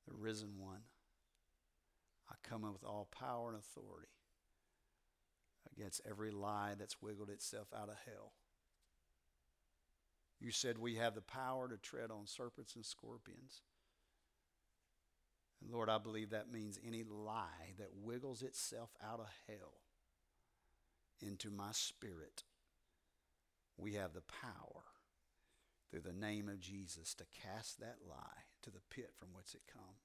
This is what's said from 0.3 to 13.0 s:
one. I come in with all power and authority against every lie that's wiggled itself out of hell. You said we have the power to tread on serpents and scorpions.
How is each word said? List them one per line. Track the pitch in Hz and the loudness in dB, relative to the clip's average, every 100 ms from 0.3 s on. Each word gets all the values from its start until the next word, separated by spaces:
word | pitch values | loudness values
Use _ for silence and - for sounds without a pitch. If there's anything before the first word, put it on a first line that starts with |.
| 107 104 98 | 4 2 -2
one. | 95 95 113 - _ _ _ _ _ _ _ _ _ _ _ _ - | -4 -6 -10 -20 _ _ _ _ _ _ _ _ _ _ _ _ -14
I | - - | -12 -2
come | 113 | 0
in | 107 | 0
with | 95 | 0
all | 104 104 101 | 0 -2 -2
power | - 131 120 117 | -2 2 2 2
and | 110 | 0
authority | 104 - 101 85 - - _ _ _ _ _ _ _ _ _ _ _ _ _ _ - - | -6 -10 -8 -10 -12 -18 _ _ _ _ _ _ _ _ _ _ _ _ _ _ -14 -4
against | 101 - 110 | 0 0 0
every | 104 110 | 0 2
lie | 101 101 104 104 101 | 4 4 6 4 2
that's | 104 - | -2 -2
wiggled | 104 101 104 | -2 -2 -2
itself | 98 - 110 104 | -2 -2 -2 -4
out | 113 104 | -4 -2
of | 104 - | -4 -6
hell. | 101 107 - _ _ _ _ _ _ _ _ _ _ _ _ _ _ _ _ _ _ _ _ | -8 -10 -14 _ _ _ _ _ _ _ _ _ _ _ _ _ _ _ _ _ _ _ _
You | 117 | 2
said | - 131 113 | 6 6 6
we | 117 113 | 4 8
have | 117 | 6
the | 104 | 6
power | 98 131 131 131 127 | -4 2 4 4 2
to | 107 | -2
tread | - - 113 | -4 -2 0
on | 110 104 | -2 -4
serpents | - 123 - 107 120 | -2 -2 -4 -8 -4
and | |
scorpions. | 107 - | -4 -4